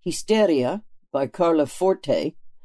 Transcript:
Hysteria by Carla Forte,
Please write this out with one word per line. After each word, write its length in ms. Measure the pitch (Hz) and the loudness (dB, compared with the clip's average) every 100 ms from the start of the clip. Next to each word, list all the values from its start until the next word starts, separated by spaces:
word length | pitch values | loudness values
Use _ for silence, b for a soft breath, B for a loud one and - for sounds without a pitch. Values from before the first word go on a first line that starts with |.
Hysteria 800 | 120 - - 214 202 139 123 208 - - _ | -8 -6 0 2 4 4 0 -4 -10 -20 _
by 160 | 135 135 | -4 -4
Carla 380 | - 170 160 139 | 0 2 2 0
Forte, 680 | - 190 190 - 80 160 - - - | 0 0 0 -2 -2 -2 -6 -16 -18